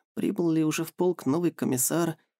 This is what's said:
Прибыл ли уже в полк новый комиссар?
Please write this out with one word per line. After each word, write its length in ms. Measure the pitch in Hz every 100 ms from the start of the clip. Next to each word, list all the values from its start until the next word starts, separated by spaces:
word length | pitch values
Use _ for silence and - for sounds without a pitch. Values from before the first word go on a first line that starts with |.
| _ -
Прибыл 360 | 185 196 170
ли 120 | 160
уже 200 | 156 151
в 100 | 165
полк 320 | - 180 170 131
новый 260 | 156 170
комиссар? 680 | - - 131 - 160 170 160 _